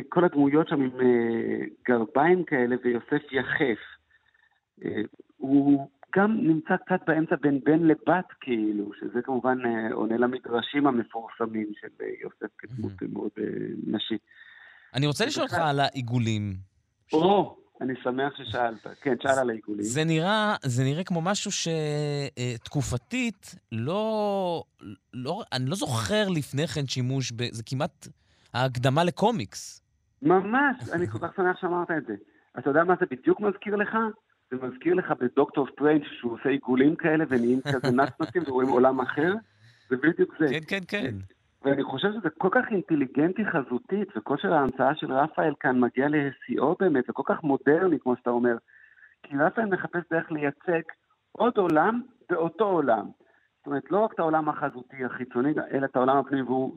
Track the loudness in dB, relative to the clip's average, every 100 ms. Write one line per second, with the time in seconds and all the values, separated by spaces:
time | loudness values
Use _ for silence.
0 | 2 2 4 6 4 4 2 0 0 2
1 | 4 4 4 0 -2 -4 -6 -6 0 2
2 | 2 2 4 4 2 0 2 0 0 -2
3 | -2 -4 -2 -4 -2 0 0 0 -6 -20
4 | _ _ _ _ _ _ _ _ -6 -4
5 | -6 -10 _ _ 2 4 6 4 2 _
6 | -4 2 2 2 2 2 0 -4 0 -2
7 | 0 0 0 0 2 2 2 4 4 2
8 | 2 0 -2 -12 -4 -2 0 -2 -6 -8
9 | -6 -6 -4 -2 0 0 -2 -2 -4 -4
10 | -2 0 0 -2 -4 -4 -2 0 2 2
11 | -2 -8 -14 -8 -6 -4 -6 -10 -16 -12
12 | -10 -10 -12 -12 -14 -14 -16 -10 -10 -8
13 | -8 -8 -8 -6 -6 -6 -8 -8 -6 -6
14 | -4 -8 -8 -20 -20 -20 -20 -20 _ -2
15 | -2 0 -2 -2 -2 0 0 0 0 -2
16 | -4 0 0 0 -4 -8 -14 _ _ _
17 | _ 2 4 4 2 -6 _ _ -8 -4
18 | -4 -2 -4 -6 -8 -4 -2 -4 -12 -8
19 | -2 -2 2 2 0 -4 -6 -6 -4 -2
20 | 0 0 2 0 0 -2 -2 0 0 -2
21 | -2 -2 -2 -2 -4 -4 -4 -2 -2 -2
22 | -2 -4 -6 -6 -6 -6 -6 -4 -2 -4
23 | -4 -4 -4 -6 -14 -20 _ -6 -4 -4
24 | -2 -2 -2 -2 -2 -4 -8 _ -18 -18
25 | _ -10 -6 -6 -6 -4 -2 -2 -2 -2
26 | 0 0 2 0 -2 -2 -2 -2 -4 -2
27 | -2 -2 -4 -6 -6 -6 -8 -4 -4 -6
28 | -20 -20 _ _ _ -2 -2 0 2 2
29 | 2 2 0 0 -4 -10 -16 -18 _ _
30 | _ _ 2 2 2 0 0 -2 -4 -4
31 | -4 -4 -8 -2 -2 0 -2 -4 -2 -4
32 | -4 -10 -12 _ _ -6 2 4 4 2
33 | 0 0 2 2 2 -4 -4 -2 0 0
34 | -2 -4 _ _ _ -8 -8 -4 0 2
35 | 2 -2 0 2 2 2 -2 2 4 4
36 | 0 -6 -6 -4 -2 -2 2 4 6 4
37 | 2 2 2 2 2 2 0 -2 2 2
38 | 2 0 -4 -2 -2 0 2 4 4 4
39 | -2 0 0 0 -6 _ _ _ _ 2
40 | 2 2 0 2 0 0 -2 -6 -4 -4
41 | -4 -6 -12 _ _ _ 0 0 -2 -2
42 | -2 -2 -4 -2 2 2 2 -2 0 0
43 | 0 2 0 0 -2 -2 -2 -4 -4 -4
44 | -4 -6 -4 -2 2 2 2 2 0 0
45 | -2 0 0 0 -2 0 0 2 2 2
46 | 0 0 -2 -6 -6 -2 0 2 2 2
47 | 0 -4 -2 -2 0 0 4 4 4 0
48 | 0 -2 0 0 2 0 -4 _ -20 _
49 | -20 _ -8 0 0 0 -2 -2 -4 -8
50 | -2 -4 -2 -4 -4 -4 -2 -2 -4 -14
51 | _ _ _ -2 0 2 4 4 4 2
52 | -4 _ -4 -2 -2 0 0 2 2 0
53 | -2 -12 _ _ _ _ -6 -6 -2 0
54 | 0 0 0 2 0 -2 -6 -6 -14 -8
55 | -8 -6 -4 0 2 2 0 -2 0 2
56 | 2 2 2 -2 0 0 -2